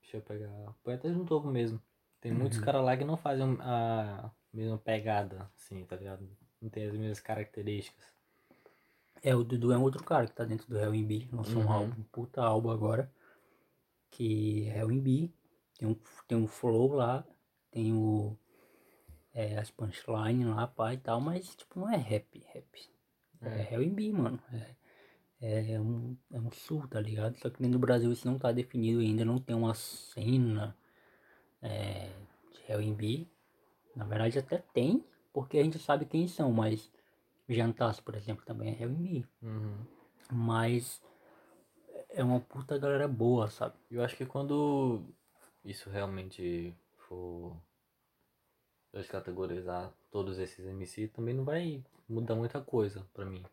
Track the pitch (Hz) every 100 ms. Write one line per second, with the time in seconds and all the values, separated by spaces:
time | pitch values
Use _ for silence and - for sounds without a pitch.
0 | - 110 - 107 104 101 104 110 - 127
1 | 160 175 170 156 147 127 117 113 - _
2 | _ _ 117 117 120 110 - 135 131 127
3 | 143 160 147 135 131 127 - 120 117 113
4 | 107 101 113 - _ 110 110 110 - 110
5 | 104 104 101 95 98 _ - 95 90 92
6 | 98 95 98 - _ _ 110 110 107 107
7 | 110 104 - 107 104 - 104 104 95 -
8 | - _ _ _ _ - - _ _ _
9 | _ - 135 127 117 123 120 123 131 131
10 | - 160 117 - 113 110 - 107 107 107
11 | 107 107 123 120 104 113 107 107 107 117
12 | 107 - 117 - 120 110 113 113 107 113
13 | 131 _ _ _ _ _ _ _ _ _
14 | _ - 113 107 107 104 107 107 110 127
15 | 135 131 170 - _ _ _ _ 110 110
16 | - - - 117 107 - 127 113 131 143
17 | 120 131 - - _ _ _ 120 110 113
18 | 110 107 104 107 _ _ _ _ _ _
19 | - - _ 117 107 107 107 - 107 -
20 | - 110 113 123 120 110 123 - 110 131
21 | - 117 147 175 185 - - - 196 220
22 | 113 104 - - - - - - - _
23 | _ _ _ _ 117 110 104 117 147 202
24 | 214 208 117 127 - 120 110 - _ -
25 | - _ _ _ 117 107 107 110 110 117
26 | 120 127 _ 120 117 - - 156 135 110
27 | 107 107 107 120 123 - 127 123 123 123
28 | 120 120 123 131 131 120 123 127 113 117
29 | 113 110 113 127 127 117 113 113 - -
30 | - - 110 131 120 107 107 - _ _
31 | _ _ _ - _ _ 113 101 101 95
32 | 98 95 98 _ - - - 107 107 104
33 | 107 131 170 _ _ _ _ _ _ 123
34 | 104 107 113 127 135 175 - - 123 247
35 | - _ _ - 131 151 151 156 - 143
36 | 147 160 175 - 139 113 110 110 - _
37 | _ _ _ _ - 117 117 110 120 110
38 | - 104 104 110 - 110 110 110 117 147
39 | 175 160 127 _ 113 110 107 104 123 -
40 | - _ - 123 117 113 117 120 123 -
41 | - _ - - - - _ _ - -
42 | - - 127 123 - 135 131 143 143 139
43 | 143 120 117 123 107 - 117 - _ 117
44 | 120 - 131 139 139 147 147 143 131 113
45 | 87 - _ _ - _ 101 101 - 101
46 | 98 95 95 92 90 85 85 87 _ _
47 | - 90 87 87 87 82 85 _ _ _
48 | _ _ _ _ _ _ _ _ _ 101
49 | 95 98 92 90 92 87 90 90 90 -
50 | _ 104 95 92 92 - 92 95 92 -
51 | 110 - 117 127 135 156 175 143 131 _
52 | _ 113 117 113 117 139 131 123 104 101
53 | 95 - 95 95 90